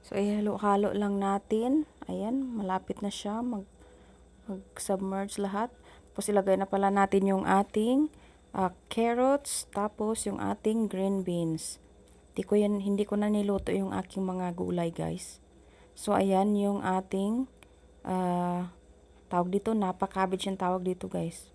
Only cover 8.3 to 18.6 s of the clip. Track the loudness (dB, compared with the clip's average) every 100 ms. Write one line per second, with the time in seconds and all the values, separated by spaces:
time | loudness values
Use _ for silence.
8.3 | -20 -8 -2 -2 -2 -8 0 2 4 4
9.3 | 2 0 -6 -4 -4 -4 -2 -4 -2 -4
10.3 | -4 -4 -2 0 0 0 0 0 0 0
11.3 | 0 0 -2 -6 -12 -18 -20 -20 -20 -12
12.3 | -8 2 2 4 0 0 -2 0 0 2
13.3 | 2 2 0 0 -2 -2 -4 -6 -4 -4
14.3 | -2 -4 -4 -2 0 -2 -2 -6 -6 -10
15.3 | -16 -20 -20 -20 -20 -20 -10 0 2 4
16.3 | 4 4 2 2 0 0 -2 -2 -2 0
17.3 | -2 -4 -10 -20 -20 -20 -14 -4 -2 0
18.3 | 0 0 -2